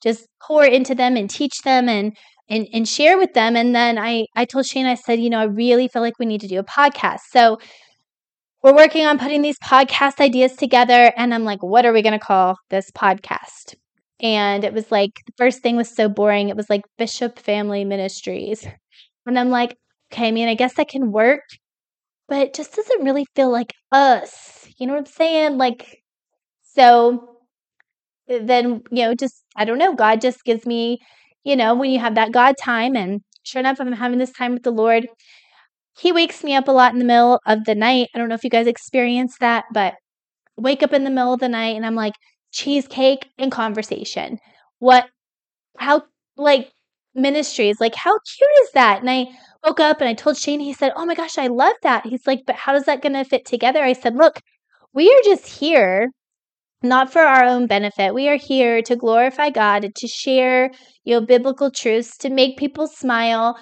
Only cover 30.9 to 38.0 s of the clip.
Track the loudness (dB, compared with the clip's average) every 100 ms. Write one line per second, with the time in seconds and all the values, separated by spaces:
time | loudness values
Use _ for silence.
30.9 | -6 _ _ _ _ -2 0 2 0 0
31.9 | -2 -2 0 0 4 2 2 -2 -4 -2
32.9 | -4 -4 -8 -10 _ -12 -6 -4 -4 -6
33.9 | -6 -4 -4 -4 -6 -6 -4 -4 -2 2
34.9 | 0 -2 _ _ _ _ _ _ _ _
35.9 | _ 0 0 0 -4 -4 -2 2 4 4
36.9 | 2 2 4 4 2 0 -2 -2 -2 0
37.9 | 0